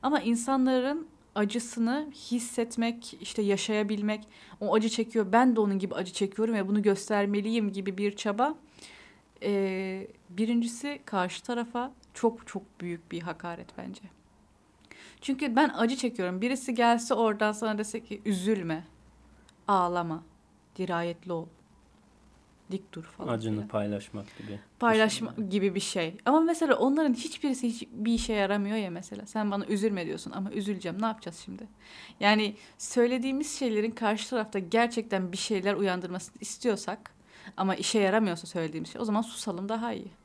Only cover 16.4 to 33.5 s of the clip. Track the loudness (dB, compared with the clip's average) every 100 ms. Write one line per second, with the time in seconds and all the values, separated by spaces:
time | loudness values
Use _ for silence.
16.4 | 0 -2 -2 2 4 4 2 2 2 4
17.4 | 0 0 -2 -2 -4 -6 -10 -8 -2 0
18.4 | 2 0 0 -4 -6 -20 -20 _ -20 -20
19.4 | -20 _ 2 4 4 2 -2 -6 -10 _
20.4 | _ _ _ -8 -2 0 -2 -6 -6 -6
21.4 | -6 -16 _ -20 _ _ _ _ -20 -20
22.4 | _ _ _ -8 -8 -14 -14 -10 -4 -2
23.4 | 0 -2 -2 -2 0 -4 -6 -12 -12 -14
24.4 | -12 -12 -14 _ 2 4 4 2 -6 -6
25.4 | -2 2 2 0 -4 -2 -4 -2 4 4
26.4 | 4 2 4 4 4 4 2 2 -2 -4
27.4 | -2 0 -2 -4 -10 -4 0 0 0 0
28.4 | 2 2 0 -2 -4 -6 -10 -12 -6 -2
29.4 | 0 0 0 2 2 0 -4 -6 -6 -6
30.4 | -4 -4 -4 -4 -4 -2 -2 -4 -10 -12
31.4 | -14 -14 -16 -20 -20 -20 -20 2 4 4
32.4 | 2 -4 -18 -12 -2 2 4 4 0 -2
33.4 | -4